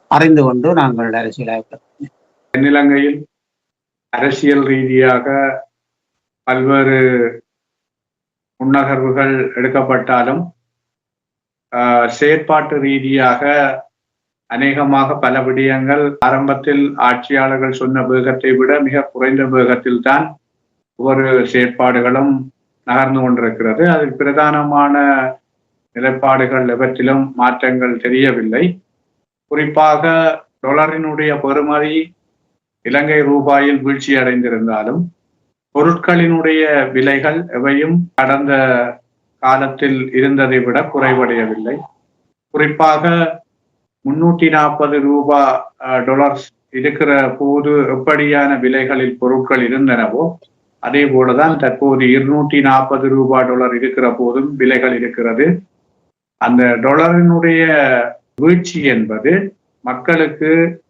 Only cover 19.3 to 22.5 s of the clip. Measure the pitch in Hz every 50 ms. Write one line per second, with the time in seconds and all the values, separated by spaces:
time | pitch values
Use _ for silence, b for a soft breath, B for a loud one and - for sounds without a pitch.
19.3 | 131 135 135 127 131 127 123 123 123 120 - 127 123 120 - 131 135 - - -
20.3 | - _ _ _ _ _ _ _ _ _ _ _ _ - 123 135 135 135 135 135
21.3 | 131 127 123 - - 127 123 123 - - 127 123 123 123 120 123 127 135 139 143
22.3 | 135 131 131 -